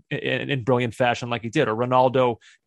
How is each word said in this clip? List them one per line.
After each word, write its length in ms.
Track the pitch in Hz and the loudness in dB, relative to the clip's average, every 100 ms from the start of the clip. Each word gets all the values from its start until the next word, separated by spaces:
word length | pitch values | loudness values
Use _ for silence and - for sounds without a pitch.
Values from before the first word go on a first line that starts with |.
| - | -10
in, 380 | 143 131 131 127 | -6 -4 -4 -4
in 140 | 135 113 | -4 0
brilliant 280 | 123 123 | 0 0
fashion 360 | - 123 120 120 | 0 0 0 -4
like 140 | 120 | -6
he 60 | 113 | -4
did, 200 | 151 117 | 0 0
or 60 | 110 | 0
Ronaldo 600 | 123 131 131 127 123 113 - _ | 2 4 4 4 2 -2 -12 _